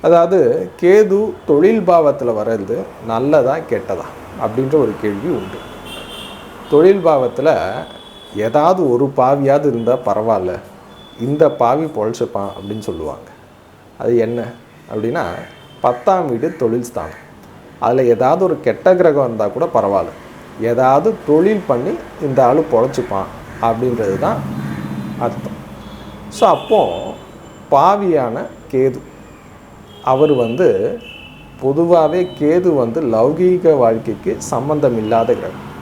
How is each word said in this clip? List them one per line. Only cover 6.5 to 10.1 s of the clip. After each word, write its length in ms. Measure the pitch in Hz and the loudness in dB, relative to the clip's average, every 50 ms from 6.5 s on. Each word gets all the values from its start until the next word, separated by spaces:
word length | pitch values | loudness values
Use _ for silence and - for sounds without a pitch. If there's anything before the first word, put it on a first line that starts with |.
| - - - - | -20 -20 -6 2
தொழில் 360 | 156 147 160 185 202 196 165 | 4 6 6 6 6 4 4
பாவத்துல 680 | 165 156 139 127 120 - - 131 156 143 95 82 92 98 78 80 - - - - - - - - - - | 2 2 2 0 -2 -2 0 0 2 2 2 -2 -4 -6 -8 -10 -12 -16 -20 -20 -20 -20 -20 -20 -12 -8
ஏதாவது 560 | 101 107 117 120 147 147 170 190 190 175 135 | -4 -4 0 0 2 4 4 2 2 2 0
ஒரு 200 | 120 123 139 139 139 | 2 2 0 0 0
பாவியாவது 480 | - 123 127 143 143 139 139 139 147 151 | 0 2 2 2 2 2 2 2 2 2
இருந்தா 320 | 147 123 117 113 113 123 127 - | 0 -2 0 0 0 -2 0 0
பரவாயில்ல, 540 | 107 | -2